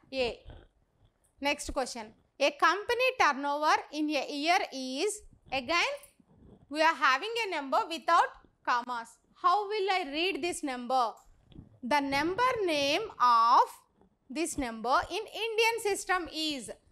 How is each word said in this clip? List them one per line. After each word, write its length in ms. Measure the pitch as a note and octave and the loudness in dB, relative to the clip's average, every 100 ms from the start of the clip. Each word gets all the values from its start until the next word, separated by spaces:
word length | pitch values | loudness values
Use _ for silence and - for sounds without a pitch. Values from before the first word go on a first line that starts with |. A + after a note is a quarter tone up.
| _ | _
A. 260 | C4 A#3+ - - - - _ _ _ _ _ _ - | -4 -2 -4 -14 -20 -20 _ _ _ _ _ _ -6
Next 280 | C#4 C#4+ - | -4 -4 -4
question. 320 | - B3+ A#3+ A3 - _ - | -4 -6 -6 -14 -18 _ 0
A 100 | C#4+ | 0
company 520 | - E4+ F4+ G#4 A#4 B4+ B4+ | 2 2 2 0 0 0 2
turnover 560 | E4+ C4 C#4+ C#4+ D4+ G#4 G4+ | 2 2 -2 -2 2 0 0
in 160 | D4+ D4+ | -4 -2
a 180 | D4+ - | -2 -4
year 260 | C#4+ D#4 F#4 G4+ | -2 2 2 0
is, 480 | C4+ B3+ C4 G4+ G#4 - - - | -8 -8 -4 -4 -6 -12 -20 -8
again, 400 | C4 B3 E4+ A4+ C#5+ - _ _ _ - - - | -6 -2 0 0 -4 -12 _ _ _ -20 -20 -8
we 100 | D4 | 0
are 140 | D#4+ | 2
having 380 | D4+ C#4+ C4 G4+ A#4 G#4+ | 2 2 2 0 -4 -4
a 40 | |
number 280 | E4 C#4 D#4 A4+ | -4 -2 0 0
without 400 | E4 - E4+ C5 - _ _ | -4 2 4 4 -2 _ _
commas. 440 | - B3 A#3+ B3 A#3 - _ | -4 -2 -2 -8 -10 -18 _
How 340 | _ F4+ F#4+ G4+ | _ 2 2 0
will 220 | G#4+ F#4+ | -2 0
I 180 | F#4+ D4+ | 0 -2
read 320 | D4 F4+ E4+ | -2 -2 -2
this 200 | F4 - | -4 -4
number? 480 | D4 B3 A#3+ C4 A3+ G3 - - _ - - _ | -6 -6 -2 0 0 -2 -18 -20 _ -20 -20 _
The 180 | A#3+ D4 | -2 0
number 420 | C#4 C#4 D#4 F#4+ B4+ B4 | 2 0 0 2 0 2
name 380 | F#4 D4 C#4 D#4+ A4 - | 0 0 2 0 -2 2
of 480 | B3 A#3 A3+ C4+ A4+ - _ _ _ _ - | 4 6 6 6 4 0 _ _ _ _ -10
this 260 | C4 E4 - | -4 -4 -2
number 400 | B3+ A3+ A3+ C4 - | -6 -4 2 2 2
in 80 | F4+ | -4
Indian 640 | G#4+ - A4+ G#4+ A4+ A#4 | -6 -6 -4 2 2 2
system 460 | G4+ G4 - F4+ E4 | 0 -2 0 -2 -2
is, 360 | D#4 D#4 C#4+ G#3 - _ | -6 -4 -4 -8 -14 _